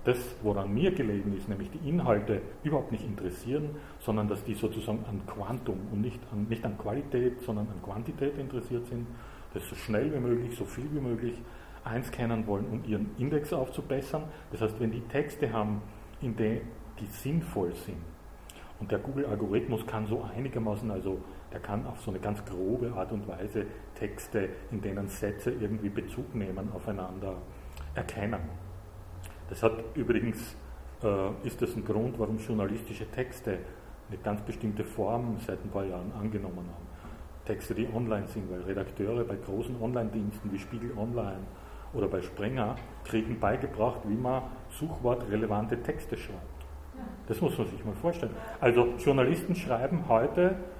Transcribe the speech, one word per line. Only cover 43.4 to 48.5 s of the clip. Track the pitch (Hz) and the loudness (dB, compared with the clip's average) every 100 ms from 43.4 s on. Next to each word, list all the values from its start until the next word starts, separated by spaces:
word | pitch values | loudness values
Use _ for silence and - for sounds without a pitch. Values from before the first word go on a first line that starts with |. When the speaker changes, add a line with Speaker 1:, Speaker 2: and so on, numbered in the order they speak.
| 101 127 135 - 113 - | 4 4 0 4 2 2
Speaker 1:
wie | 107 110 | 0 2
man | 123 131 - - - | 2 2 0 -8 -10
suchwortrelevante | - - - 120 123 104 104 110 104 110 120 | -4 -4 2 4 4 4 2 4 2 2 0
Texte | - - - 113 | 0 -2 -2 -4
schreibt. | - 95 - - - - - - | -4 -8 -8 -10 -10 -10 -10 -10
Speaker 2:
Ja. | - - - | -8 -8 -4
Speaker 1:
Das | 110 | 2
muss | 160 - | 2 2
man | 107 | -2
sich | - 110 | -2 -4
mal | 104 | 0
vorstellen. | 170 170 - - - | 0 2 -2 -4 -8